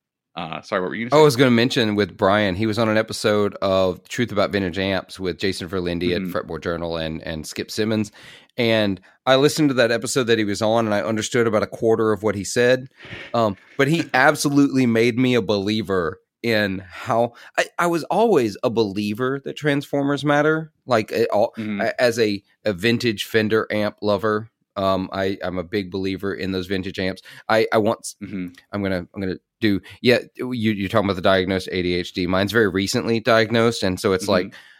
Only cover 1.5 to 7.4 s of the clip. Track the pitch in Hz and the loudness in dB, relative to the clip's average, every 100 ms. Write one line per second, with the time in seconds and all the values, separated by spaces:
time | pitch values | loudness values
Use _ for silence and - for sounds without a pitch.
1.5 | 117 120 139 110 104 98 - 98 104 104 | 4 2 2 0 0 -2 0 2 2 2
2.5 | 90 110 104 113 107 110 104 113 104 101 | 0 -2 0 0 0 -2 -2 0 2 0
3.5 | - 98 95 92 87 - - 117 101 87 | -2 0 2 2 -2 -8 -6 -4 0 0
4.5 | 101 95 87 95 92 - - 92 82 101 | 0 -2 -2 -2 -2 -6 -8 -6 -4 -4
5.5 | 90 90 95 90 85 87 87 92 82 - | -4 -6 -4 -4 -2 -2 -2 -2 -6 -6
6.5 | 82 90 85 85 82 80 80 - 78 | -8 -6 -6 -4 -6 -6 -6 -8 -10